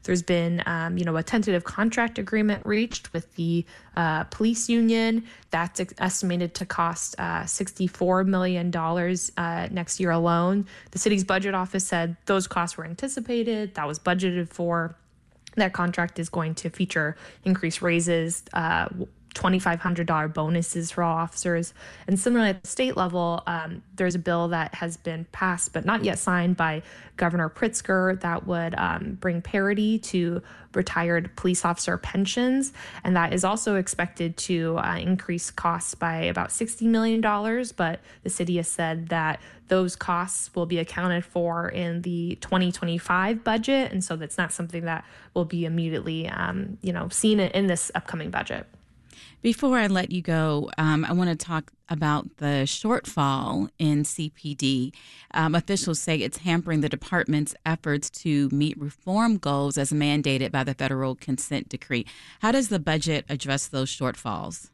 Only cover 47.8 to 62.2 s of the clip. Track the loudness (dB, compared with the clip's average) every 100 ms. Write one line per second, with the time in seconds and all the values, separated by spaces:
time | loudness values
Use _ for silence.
47.8 | -2 -4 -6 -8 -6 -6 -4 -8 -10 -20
48.8 | _ -20 _ -20 -20 -2 0 2 4 4
49.8 | 4 2 2 -2 0 2 4 2 -2 2
50.8 | 4 4 2 2 2 0 -2 -4 -4 _
51.8 | -6 0 2 2 0 -4 0 2 0 0
52.8 | 0 0 0 0 2 2 0 -2 -4 _
53.8 | 2 4 0 -2 -6 _ -10 -2 2 2
54.8 | 0 -6 -20 -20 -6 0 2 2 2 -2
55.8 | 0 -2 0 0 0 -4 0 0 2 0
56.8 | 2 -2 -2 0 2 2 0 -4 -2 -2
57.8 | 0 -2 -2 -6 0 2 2 2 2 0
58.8 | -8 -8 -2 2 4 2 2 2 2 0
59.8 | 0 2 4 2 2 2 0 0 -2 -2
60.8 | -2 0 -2 -4 -4 -4 -2 -4 -6 -12
61.8 | -2 -2 -2 -12